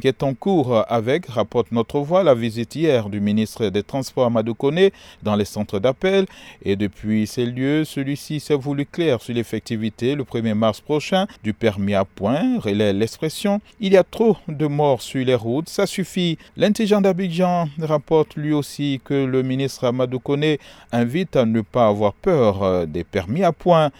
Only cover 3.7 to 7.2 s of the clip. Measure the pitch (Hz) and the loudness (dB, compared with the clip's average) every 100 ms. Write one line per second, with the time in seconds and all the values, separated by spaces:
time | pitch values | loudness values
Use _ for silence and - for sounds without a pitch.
3.7 | 101 - 139 127 - 123 117 110 110 139 | -2 -4 -6 -4 0 0 0 -2 -2 0
4.7 | 165 190 - - - 107 104 101 104 104 | 4 2 2 -16 -8 -2 0 -2 -6 -6
5.7 | 101 120 131 - 196 190 - - - - | -2 0 0 0 0 0 -6 -20 -8 -4
6.7 | 98 101 - 107 107 | -2 -2 -4 -2 0